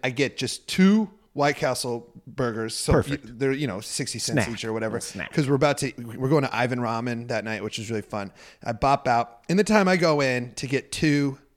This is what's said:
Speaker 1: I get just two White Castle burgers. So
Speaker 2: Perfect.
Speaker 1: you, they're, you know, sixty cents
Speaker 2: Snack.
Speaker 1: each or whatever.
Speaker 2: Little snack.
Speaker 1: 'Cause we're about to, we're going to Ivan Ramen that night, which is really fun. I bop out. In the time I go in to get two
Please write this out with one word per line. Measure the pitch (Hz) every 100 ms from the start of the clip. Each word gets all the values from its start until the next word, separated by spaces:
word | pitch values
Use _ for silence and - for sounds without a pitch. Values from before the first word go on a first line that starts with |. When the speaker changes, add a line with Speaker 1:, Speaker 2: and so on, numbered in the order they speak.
Speaker 1:
I | 131
get | 123 135 -
just | 127 - -
two | - 190 214 214 - _
White | - 143 143
Castle | 143 123 127 120 117 - -
burgers. | 110 123 110 110
So | - -
Speaker 2:
Perfect. | 160 117 143 -
Speaker 1:
you, |
they're, | 120 135
you | 135 143
know, | 95
sixty | - - 131 117
cents | - 131
Speaker 2:
Snack. | 107 110
Speaker 1:
each |
or | 113
whatever. | 110 110
Speaker 2:
Little | 113 -
snack. | 98 80
Speaker 1:
'Cause | - 139
we're | 139
about | 147 139
to, | 135 -
we're | 120 - 131
going | 151
to | 135 113
Ivan | 123 123
Ramen | 120 113 123 117 120
that | 117
night, | 107 107
which | 107 -
is | 107
really | 110
fun. | 98 107 98 - - -
I | -
bop | 113 139 139 -
out. | 117 117 - -
In | 175
the |
time | 208 214 185
I | 185
go | 170 151
in | 135 123 120
to | - 131
get | 131 -
two | - 160 143 143 135 _